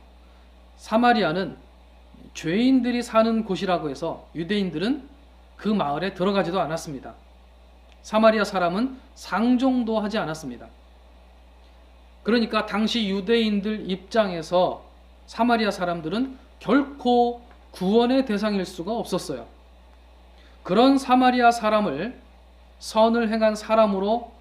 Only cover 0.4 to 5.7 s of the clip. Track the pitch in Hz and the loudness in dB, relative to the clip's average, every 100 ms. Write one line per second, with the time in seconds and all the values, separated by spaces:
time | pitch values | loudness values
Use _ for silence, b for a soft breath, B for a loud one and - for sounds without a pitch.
0.4 | b b - - - 226 240 226 165 180 | b b -20 -20 -2 2 4 4 2 0
1.4 | 185 - - - - - - - - - | -4 -10 -20 -20 -20 -20 -20 -20 -20 -10
2.4 | 160 196 254 262 240 240 233 220 226 226 | -4 0 4 2 2 -2 0 2 2 0
3.4 | 220 170 185 170 156 131 165 131 - - | -2 -4 -2 -2 -4 -6 -8 -8 -12 -10
4.4 | 170 208 185 151 214 302 - - - - | -4 -2 -2 -4 -4 -4 -8 -20 -20 -20
5.4 | - - 202 | -20 -8 -2